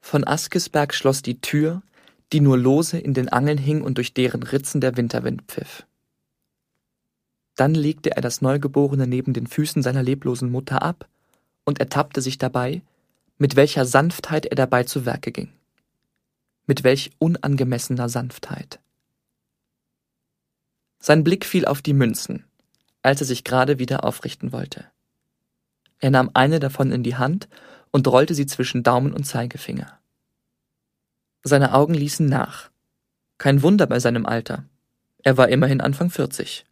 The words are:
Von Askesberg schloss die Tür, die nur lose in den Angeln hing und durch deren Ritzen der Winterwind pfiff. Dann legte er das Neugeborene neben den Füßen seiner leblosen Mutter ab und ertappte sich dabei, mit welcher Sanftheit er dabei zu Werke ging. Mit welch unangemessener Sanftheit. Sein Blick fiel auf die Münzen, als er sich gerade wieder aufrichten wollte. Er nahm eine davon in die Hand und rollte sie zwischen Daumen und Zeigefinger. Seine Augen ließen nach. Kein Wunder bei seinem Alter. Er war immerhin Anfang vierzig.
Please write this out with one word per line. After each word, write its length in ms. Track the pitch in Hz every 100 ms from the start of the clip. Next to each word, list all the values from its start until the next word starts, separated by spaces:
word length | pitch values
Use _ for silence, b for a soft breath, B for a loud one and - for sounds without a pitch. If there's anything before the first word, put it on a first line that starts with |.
Von 260 | - 147 143
Askesberg 680 | 151 - 180 - 151 147
schloss 280 | - 135 135
die 180 | - 120
Tür, 420 | - 147 156 175 - b b b _
die 80 | 156
nur 180 | 143 127
lose 400 | 123 143 - 165
in 160 | 143
den 140 | 131 127
Angeln 300 | 120 147 147
hing 240 | 135 151
und 160 | 135 127
durch 160 | 123
deren 280 | - 127 120
Ritzen 380 | 113 135 139 147
der 160 | 131 123
Winterwind 460 | 120 117 123 - -
pfiff. 380 | - - - - _ _ _ _ _ _ _ _ _ _ _ _ _ _ _ _ -
Dann 180 | 139
legte 380 | 160 147 160 -
er 100 | -
das 180 | 123 -
Neugeborene 680 | 131 143 143 139 143 139 127
neben 260 | 127 127
den 140 | 120 123
Füßen 360 | - 151 -
seiner 200 | 123 135
leblosen 480 | 127 139 139 123 127
Mutter 320 | 123 135 131
ab 260 | 165 180 - _ _ _ _ _
und 160 | - 143
ertappte 400 | 131 139 143 -
sich 180 | 131 131
dabei, 440 | 127 127 123 165 - _ _ _ _ _
mit 200 | 143 135
welcher 280 | 147 -
Sanftheit 600 | 127 123 165 - - 156 -
er 100 | -
dabei 280 | 131 123
zu 220 | 127 139 123
Werke 260 | 123 -
ging. 200 | - - _ _ _ _ _ _ _ _ _ _ _ -
Mit 180 | 135
welch 260 | 127 139 - _
unangemessener 880 | 160 170 147 139 127 123 - 127 120
Sanftheit. 720 | 120 123 - - - 139 - _ _ _ _ _ _ _ _ _ _ _ _ _ _ _ _ _ _ _ _ _ _
Sein 240 | - 151
Blick 200 | 151 196
fiel 200 | - 185
auf 180 | - 139
die 120 | -
Münzen, 500 | 139 120 - - - _ _ _ _ _ _
als 180 | 131 139
er 60 | 131
sich 180 | 123
gerade 340 | - 127 131 139
wieder 260 | 127 135
aufrichten 480 | - - - - -
wollte. 340 | - - - - _ _ _ _ _ _ _ _ _ _ _
Er 100 | 135
nahm 200 | 135 127
eine 260 | - 135 160
davon 320 | 135 - 135
in 100 | 123
die 140 | 120 127
Hand 320 | 127 180 - B B B B
und 160 | 143 135
rollte 280 | 127 151
sie 120 | 156 143
zwischen 360 | - 127 127
Daumen 300 | 120 123 139
und 120 | -
Zeigefinger. 760 | 139 - 120 - - - - - _ _ _ _ _ _ _ _ _ _ _ _ _ _
Seine 300 | 139 143 139
Augen 220 | 135 147
ließen 320 | 165 147 - 151
nach. 440 | 131 - - - _ _ _ _ _ _ _
Kein 240 | 139 139
Wunder 240 | 147 202 156
bei 140 | 120
seinem 260 | 123 120 113
Alter. 380 | 117 - 131 - _ _ _ _ _
Er 140 | - 131
war 120 | 127
immerhin 320 | 131 131 135
Anfang 300 | - 139 175
vierzig. 540 | - - - - - _